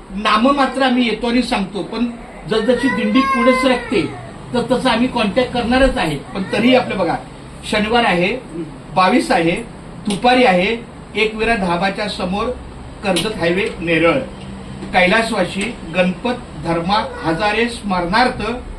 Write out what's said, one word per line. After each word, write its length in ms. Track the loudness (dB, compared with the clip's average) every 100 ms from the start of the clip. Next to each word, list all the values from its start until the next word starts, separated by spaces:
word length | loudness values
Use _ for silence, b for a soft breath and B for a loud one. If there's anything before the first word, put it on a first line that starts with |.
| -12 -4
नाममात्र 680 | 0 4 4 4 2 2
आम्ही 280 | 2 4 2
येतो 180 | 0 0
आणि 160 | 0
सांगतो, 400 | 2 0 -2 -4
पण 220 | -6 -2 -4 -4 -14 -12 -2
जसजशी 400 | 0 2 2 2
दिंडी 320 | 0 2 2
पुढे 320 | 2 4 4
सरकते 480 | 4 4 2 0 -2 -2 -6 -14 -14 -6
तर 80 | -2 0
तसं 180 | 0 2
आम्ही 180 | 2 0
कॉन्टॅक्ट 440 | 0 0 2 0
करणारच 460 | 0 0 4 4 2
आहे. 200 | -2 -4
पण 260 | -6 -8 -4
तरीही 220 | 2 6 6
आपलं 220 | 4 -2
बघा, 180 | -2 -2 -6 -18 -18 -14 -4
शनिवार 340 | -2 2 2
आहे, 340 | 4 2 0 -2 -8 -10 -10 -12 -4 2
बावीस 360 | 4 4 4
आहे, 200 | 2 2 0 -4 -14 -16 -8 -4
दुपारी 340 | 2 4 6
आहे, 340 | 6 4 2 -2 -8 -16 -8 -2
एकविरा 400 | -2 0 0 0
धाबाच्या 540 | 0 0 -2 -2 -6
समोर, 360 | -4 -4 -2 -4 -6 -10 -16 -16 -6
कर्जत 340 | -2 -2 -2 -2
हायवे, 320 | 0 0 -2 -2
नेरळ, 400 | 0 2 4 2 -2 -10 -14 -14 -14 -12 -2
कैलासवासी, 840 | 2 4 4 2 0 -2 -2 -6 -6 -4 0
गणपत 680 | 2 0 -4 -4 -8 -8
धर्मा 440 | -4 -2 0 0 -2 -4
हजारे 460 | -4 0 0 0 0
स्मरणार्थ 720 | -2 -2 -2 2 2 2 0 -4 -6 -8